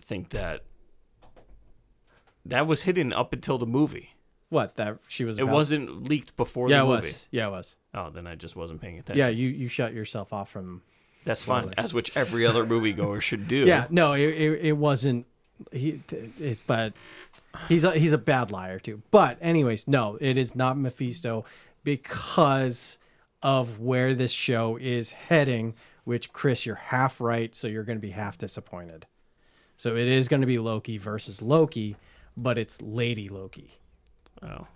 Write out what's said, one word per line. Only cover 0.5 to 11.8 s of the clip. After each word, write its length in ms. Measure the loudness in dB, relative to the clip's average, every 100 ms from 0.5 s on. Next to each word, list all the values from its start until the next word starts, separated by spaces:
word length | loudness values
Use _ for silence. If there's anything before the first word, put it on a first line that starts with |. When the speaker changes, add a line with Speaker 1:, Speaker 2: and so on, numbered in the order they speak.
| -8 -12 -20 -20 -20 _ _ -20 -20 -20 -20 -20 -20 _ _ _ _ _ _ -4
Speaker 1:
That 200 | 0 2
was 160 | 2
hidden 300 | 2 0 0
up 200 | 0 -2
until 260 | -4 -2 -2
the 80 | 0
movie. 480 | 2 2 -2 -16 _ _ _ _
Speaker 2:
What? 280 | 0 0 -2
That 220 | -6 -6 -10
she 160 | -6
was 140 | -4 -2
a 40 |
Speaker 1:
It 40 | 2
Speaker 2:
Pal- 80 |
Speaker 1:
wasn't 540 | 4 4 0 -2 -8 -4
leaked 280 | -4 -4 -6
before 320 | -4 -2 4
Speaker 2:
Yeah, 100 | 6
Speaker 1:
the 40 |
Speaker 2:
it 20 | 6
Speaker 1:
movie. 80 | 2 0
Speaker 2:
was. 200 | -8 -8
Yeah, 180 | -4 -4
it 20 |
was. 260 | -6 -12 -20 _
Speaker 1:
Oh, 160 | -12 -12
then 160 | -12 -14
I 80 |
just 220 | -16 -16 -12
wasn't 240 | -12 -12
paying 180 | -14 -14
attention. 200 | -4 0
Speaker 2:
Yeah, 100 | 0
you, 200 | 0 -2
you 200 | -4 -6
shut 240 | -4 -6
yourself 400 | -6 -10 -10 -8
off 180 | -8 -10
from 320 | -12 -14 -14 -18 _ _ _
Speaker 1:
That's 200 | -6 -4
fine. 200 | -2 -2
Speaker 2:
spoilers. 100 | -2
Speaker 1:
As 160 | -4